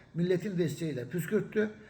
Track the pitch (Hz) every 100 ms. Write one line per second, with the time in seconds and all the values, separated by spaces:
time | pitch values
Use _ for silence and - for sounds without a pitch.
0 | - 160 175 180 214 175 160 - 160 127
1 | 120 175 - 214 - 214 214 -